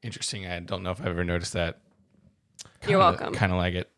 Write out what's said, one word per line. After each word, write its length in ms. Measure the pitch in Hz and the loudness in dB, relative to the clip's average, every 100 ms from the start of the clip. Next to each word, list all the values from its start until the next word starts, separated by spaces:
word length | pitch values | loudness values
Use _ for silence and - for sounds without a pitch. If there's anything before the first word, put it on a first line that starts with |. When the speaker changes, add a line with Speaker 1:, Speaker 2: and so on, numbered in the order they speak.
Speaker 1:
interesting. 420 | 113 - - 104 92 | -12 -8 -8 -6 -6
I 140 | 87 | -8
don't 240 | 85 92 | -6 -6
know 80 | 92 | -4
if 80 | 92 | -4
I've 60 | - | -4
ever 160 | 87 | -2
noticed 300 | 87 87 87 | 0 0 -2
that. 260 | 90 85 - _ _ _ _ _ _ _ - - _ | -2 -2 -4 _ _ _ _ _ _ _ -20 -20 _
Speaker 2:
You're 80 | - | 2
Speaker 1:
Kinda, 80 | 196 | 6
Speaker 2:
welcome. 340 | 175 180 - | 6 4 -2
Speaker 1:
kinda 220 | - 95 90 | 0 2 2
like 180 | 90 87 | 0 0
it. 140 | - | -4